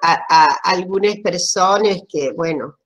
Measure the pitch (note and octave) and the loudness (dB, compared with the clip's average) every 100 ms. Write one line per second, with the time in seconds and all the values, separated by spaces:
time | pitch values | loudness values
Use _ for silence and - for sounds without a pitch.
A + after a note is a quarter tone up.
0 | E3 D#3+ - D#3+ F3+ - F#3 F#3 F#3 G3 | 0 0 4 4 4 2 -2 -2 -2 0
1 | G#3 G3+ F#3+ F3 - G3 F#3 G3 G#3+ F3+ | 0 0 -4 -4 -4 0 2 2 0 -2
2 | - D3+ C3+ E3+ E3 D3+ B2+ - | -6 -6 -4 -4 -4 -6 -8 -14